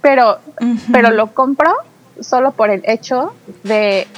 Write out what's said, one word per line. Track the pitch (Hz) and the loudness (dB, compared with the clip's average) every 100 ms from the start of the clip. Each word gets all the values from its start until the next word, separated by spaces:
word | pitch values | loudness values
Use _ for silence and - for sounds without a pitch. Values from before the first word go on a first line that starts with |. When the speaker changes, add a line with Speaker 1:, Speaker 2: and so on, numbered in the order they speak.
Speaker 1:
pero, | 285 269 233 202 - - | 2 4 2 0 -6 -6
Speaker 2:
Ujú. | 240 233 - | -2 -2 0
Speaker 1:
pero | 247 233 | 2 4
lo | 220 214 | 2 0
compro | 240 262 269 311 427 - _ _ - | 0 0 2 0 0 -4 _ _ -20
solo | 220 254 262 | -4 0 0
por | 277 214 | 0 0
el | 196 - | 0 -2
hecho | 226 - 254 339 494 - - | -4 -4 -4 -4 -10 -20 -16
de, | 202 214 208 196 - | -4 -2 0 -2 -4